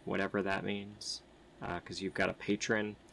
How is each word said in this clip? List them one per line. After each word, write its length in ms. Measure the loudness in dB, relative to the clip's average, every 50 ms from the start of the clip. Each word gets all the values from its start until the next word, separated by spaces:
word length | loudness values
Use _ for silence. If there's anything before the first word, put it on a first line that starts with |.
| -6
whatever 360 | -2 0 0 0 2 2 2 2
that 200 | 2 0 0 0
means, 580 | -2 -2 -4 -4 -8 -12 -10 -8 -8 -8 -8 -10 -14 -20 -20 -20 -20 -16 -10
uh, 180 | -6 -6 -4 -6
'cause 220 | -6 -8 -6 -4
you've 120 | -4 -2 2
got 140 | 2 2 2
a 40 | 2
patron. 600 | 0 0 0 2 2 4 2 2 2 2 0 -4 -8 -12 -14